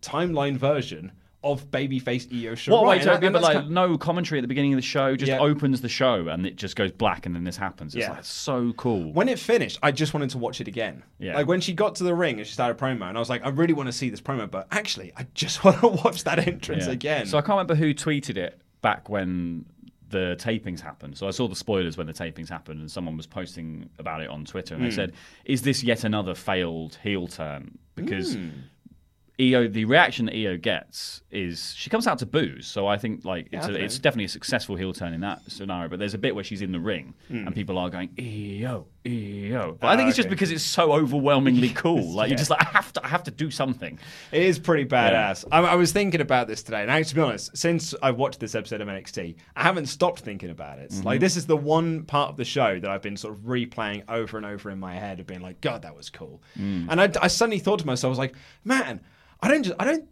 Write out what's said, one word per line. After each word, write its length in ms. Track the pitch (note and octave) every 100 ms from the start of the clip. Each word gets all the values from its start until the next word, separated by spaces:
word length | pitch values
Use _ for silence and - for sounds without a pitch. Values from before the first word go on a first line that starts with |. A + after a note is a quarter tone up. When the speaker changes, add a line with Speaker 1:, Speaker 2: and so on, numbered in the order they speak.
Speaker 1:
timeline 560 | - C#3+ F3 D#3 C#3+ C3+
version 540 | C3+ D3 - D#2+ F2+ - _ _
of 280 | C#3+ C#3 -
babyface 560 | C3+ C3+ C3 B2 A#2+ -
Io 200 | B2 A#2
Shirai. 180 | A#2 -
Speaker 2:
What 100 | A3+
a 40 | G#3+
way 80 | F#3
Speaker 1:
And 60 |
Speaker 2:
to 20 | F#3+
Speaker 1:
that, 60 | F3
Speaker 2:
open, 100 | F#3
Speaker 1:
and 60 |
Speaker 2:
but, 60 | F#3+
Speaker 1:
that's 120 | E3 D3+
Speaker 2:
like, 80 |
Speaker 1:
kind 80 | D3
Speaker 2:
no 240 | E3+ F3+ D#3
commentary 420 | E3 F3 F3 D3+
at 20 |
the 60 | B2
beginning 240 | C3 C#3
of 40 | C3+
the 40 |
show, 340 | C3 D3 C3+ C3
just 140 | C3+
Speaker 1:
Yeah. 100 | C3
Speaker 2:
opens 400 | D3 D3 D3 C3
the 60 | B2
show 380 | - C3 A2 E2
and 180 | D#2+ F#2
it 120 | -
just 180 | G2 -
goes 160 | G2
black 340 | - A2 E2+ -
and 80 |
then 120 | F2 F2+
this 100 | F2
happens. 400 | G2 - D#2 A#2
It's, 60 | G#2+
Speaker 1:
Yeah. 60 |
Speaker 2:
like, 140 | - -
so 480 | - - C3 A#2+
cool. 400 | A#2 B2+ G#2+ E2
Speaker 1:
When 160 | D#2 A#3
it 100 | A#3+
finished, 400 | - A#3 A#2+ -
I 100 | D3
just 220 | C3+ D3+
wanted 180 | - C#3
to 60 | B2+
watch 220 | A#2 -
it 80 | -
again. 360 | G#2 G#2+ C2+ - _
Speaker 2:
Yeah. 180 | G2 F2
Speaker 1:
Like, 120 | C#3+
when 140 | F3+
she 100 | F3
got 220 | E3+ G#3 -
to 80 |
the 100 | F3+
ring 260 | F3 E3+ A2+
and 60 | G#2
she 80 |
started 240 | - B2 A#2
promo, 300 | C3 B2 F2+
and 100 | G#2+
I 20 |
was 100 | A#2
like, 160 | B2 C3
"I 40 |
really 240 | C#3 E3+
wanna 200 | D3+ C3
see 160 | A#2+ C3
this 100 | G2+
promo, 300 | - C3+ G#2
but 160 | F#2 F#2+
actually, 420 | - G#3+ - F#2 -
I 120 | C3
just 300 | - D3+ -
<laughs> 0 |
wanna 240 | G3 - A#3
watch 380 | F#3 A3+ - -
that 200 | E3+ E3+
entrance 420 | E3+ - - -
Speaker 2:
Yeah. 40 |
Speaker 1:
again." 340 | B2+ C#3 D3+ G#2
Speaker 2:
So 120 | D#3
I 40 |
can't 100 | C#3+
remember 240 | G3+ F3 D#3
who 180 | D#3+
tweeted 420 | C#3+ - D3 C#3 G2+
it 240 | F2 - _ _
back 260 | A2 G#2 -
when 560 | G#2 F#2 F2+ F2 E2+ - _ - _ -
the 260 | G2+ F2+ F2
tapings 400 | A#2 A2+ G#2+ E2+
happened. 340 | D#2 C#2+ C#2+ C#2
So 100 | G2
I 40 |
saw 160 | F#2 B2
the 80 | F#2
spoilers 400 | - G2+ F2 D#2+
when 120 | D#2+
the 60 |
tapings 360 | D#2+ E2+ D#2 D#2+
happened, 300 | E2 - D#2
and 80 | D#2
someone 240 | E2 F2 D#2+
was 120 | D#2+
posting 640 | - F2+ - E2 D#2+ F2 _
about 220 | D#2+ D#2
it 80 | D#2
on 140 | D2+
Twitter, 300 | D2+ - - D#2+
and 80 |
they 60 | B2
Speaker 1:
Mm. 40 | G#2+
Speaker 2:
said, 180 | F#2+ - - - -
"Is 160 | C3
this 220 | C#3 C3
yet 200 | A#2+ A2+
another 300 | A2 G#2+ F#2 E2+
failed 600 | - F#2+ F2 E2 D#2+ -
heel 240 | G#2 G2 F2
turn?" 500 | - D#2 C#2+ C2+ - _ -
Because 400 | F#2 G2 F#2 A2
Speaker 1:
Mm. 160 | F2 C#2 C2+ _ - - _ _ _ -
Speaker 2:
io, 280 | B2+ B2+ A#2
the 160 | G#2 A2
reaction 400 | C#3+ F3 - A2+
that 100 | A2
io 220 | G#2 F2+
gets 640 | A2+ F2+ - - - - _
is 420 | G2+ F2+ E2+ - -
she 120 | -
comes 160 | A3+ A#3
out 120 | D3
to 60 | A2+
boos. 420 | D3+ D3+ B1+ -
So 200 | - G2+
I 100 | G2+
think, 260 | A2+ G#2
like, 240 | - F2+ -
Speaker 1:
Yeah, 60 | F2+
Speaker 2:
it's, 80 | -
Speaker 1:
I 20 |
Speaker 2:
a, 40 |
Speaker 1:
don't 80 | G2+
Speaker 2:
it's 140 | G2+ B2
Speaker 1:
know. 40 |
Speaker 2:
definitely 240 | D3 A#2+ G2
a 40 |
successful 460 | - - B2 - F#2+
heel 160 | F#2+
turn 220 | F2+ F2
in 80 | E2
that 180 | F#2+ F#2 -
scenario. 380 | - G2 F2+ E2+
But 120 | F2+
there's 140 | G#2
a 40 | G2+
bit 180 | C3 G2+
where 80 |
she's 180 | G2 G2+
in 120 | G2
the 60 | F2+
ring 340 | F2+ F2+ C2 - -
Speaker 1:
Mm. 140 | A#2+ G2+
Speaker 2:
and 100 | G2
people 220 | F#2 F#2
are 120 | F2+
going, 200 | F2+ F2+ -
"io, 680 | A#2+ G#2+ G#2 G2 B2 A#2 - _ A#2+
io." 720 | A#2+ G2+ G2+ G2+ B2 F#2 D#2+
But 80 | A#2
I 60 |
Speaker 1:
Ah, 20 | G#3+
Speaker 2:
think 140 | C4
it's 80 | B3+
just 80 | F#3+
Speaker 1:
okay. 100 | F#3
Speaker 2:
because 160 | F#3+
it's 100 | D#3+
so 300 | - - E3
overwhelmingly 800 | D3 D3 C#3+ C#3 C#3 C3+ B2 B2
Speaker 1:
<laughs> 40 |
Speaker 2:
cool. 300 | A2 - E3 F2
Like, 160 | F2+ A2
you're 60 |
Speaker 1:
Yeah. 40 | C3
Speaker 2:
just 120 | D3
like, 120 | D#3+
"I 40 | D#3
have 200 | G3+ -
to, 140 | - C3
I 20 |
have 160 | E3+
to 80 | F3
do 180 | A2 D#3
something." 480 | - C3+ B2+ E2+ - - - -
Speaker 1:
It 80 | D3+
is 180 | F#3 E3
pretty 240 | - D#3+ C3
Speaker 2:
Yeah. 180 | B2+ A#2 A2+ G#2+
Speaker 1:
badass. 140 | F#2+ -
I, 60 | D#3
I 140 | F3 F3
was 180 | E3+
thinking 260 | F#3 G3+ E3
about 300 | C#3 C3 A#2
this 120 | G#2+
today, 200 | - A2
and 100 | G#2
I, 120 | D3
to 120 | D#3+ D3
be 60 |
honest, 340 | D3 G#2 - -
since 400 | E3 E3+ - -
I've 140 | C3+ A#2+
watched 240 | C3+ -
this 140 | A2 A2+
episode 260 | G2 G#2+
of 80 | G2+
N 80 | F#2+
X 160 | -
T, 240 | - E2+ E2 - -
I 80 |
haven't 220 | D#3 F#3 C#3
stopped 340 | - F3+ -
thinking 300 | - G2+ F#2
about 300 | E2 D2 C2+
it. 120 | C#2
Speaker 2:
Mm-hmm. 160 | G2 F#2+
Speaker 1:
Like, 140 | C3
this 160 | F#3 F3
is 80 | D#3
the 100 | D#3
one 480 | C#3+ D#3 E3 D#3+
part 260 | D#3+ D3 C#3+
of 60 | -
the 80 |
show 340 | A#2 D3 A#2 F#2+
that 140 | G2
I've 100 | G2
been 140 | G2+ G2+
sort 200 | G#2+ G#2+
of 100 | A2
replaying 580 | B2 A#2+ - G#2+ G#2 G2+
over 260 | A#2 A2 A2
and 100 | G#2
over 240 | G#2 G#2
in 120 | F#2+
my 140 | F#2+ F2+
head 260 | G2+ F#2
of 60 | F2
being 140 | F#2
like, 200 | F#2 F2+
"God, 220 | C#3+ A#2
that 120 | E2 D2
was 140 | D2+
cool." 340 | - D#2+ C#2 _ -
Speaker 2:
Mm. 280 | G2 F#2+ E2+
Speaker 1:
And 100 | D#3+
I, 100 | G3 -
I 60 | F3+
suddenly 320 | - A#3 G#3
thought 200 | - G3+
to 80 | D3+
myself, 220 | B2+ C3
I 20 |
was 80 | B2+
like, 160 | C3+ - - - G3+
"Man, 340 | C4 E3 G#2 - _ _ _
I 60 | G#3
don't 160 | D4+
just, 120 | G#3+ E3+
I 60 | G#3+
don't 180 | D#4+ D#4